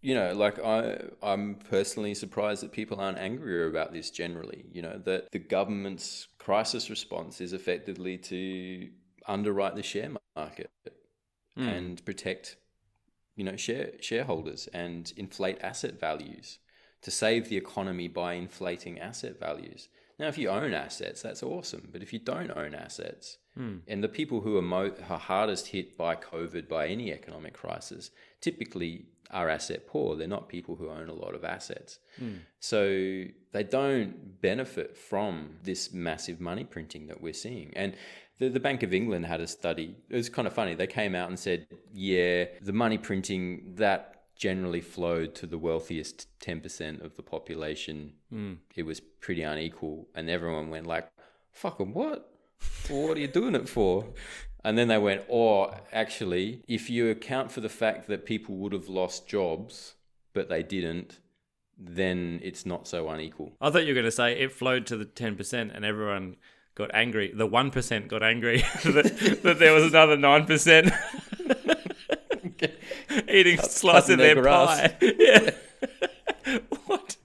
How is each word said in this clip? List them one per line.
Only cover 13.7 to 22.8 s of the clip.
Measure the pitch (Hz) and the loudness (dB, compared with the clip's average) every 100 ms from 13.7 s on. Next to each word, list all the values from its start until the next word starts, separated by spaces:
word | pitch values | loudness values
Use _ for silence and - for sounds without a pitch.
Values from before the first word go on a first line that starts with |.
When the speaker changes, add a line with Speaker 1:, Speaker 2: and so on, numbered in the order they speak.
| 120 147 - | -6 -6 -10
Speaker 1:
shareholders | - 113 135 82 78 - - | -6 -4 -2 -4 -6 -12 -12
and | 87 87 85 85 - | -10 -8 -10 -12 -12
inflate | 95 - 95 95 | -14 -4 -4 -4
asset | 95 - - - | -8 -8 -10 -6
values | 78 78 73 - - - _ _ _ _ | -6 -6 -8 -18 -20 -20 _ _ _ _
to | - | -10
save | - 110 117 113 | -2 2 0 0
the | 101 | -6
economy | - - 95 90 87 | -6 -8 -6 -6 -8
by | 85 87 | -6 -6
inflating | 87 90 - 92 87 - 87 | -6 -10 -10 -8 -8 -10 -14
asset | 95 120 - - | -14 -12 -14 -10
values. | 80 76 82 - - _ _ _ | -8 -8 -12 -18 -20 _ _ _
Now, | 151 | -8
if | 147 | -4
you | 113 | -2
own | 98 147 | -2 -2
assets, | 87 69 - 50 - | -4 -6 -10 -12 -10
that's | - - | -12 -10
awesome. | 127 175 - - - | -8 -8 -10 -14 -14
But | - | -16
if | 101 | -12
you | - | -10
don't | - 143 175 - | -6 -6 -6 -8
own | 78 | -10
assets, | 147 | -10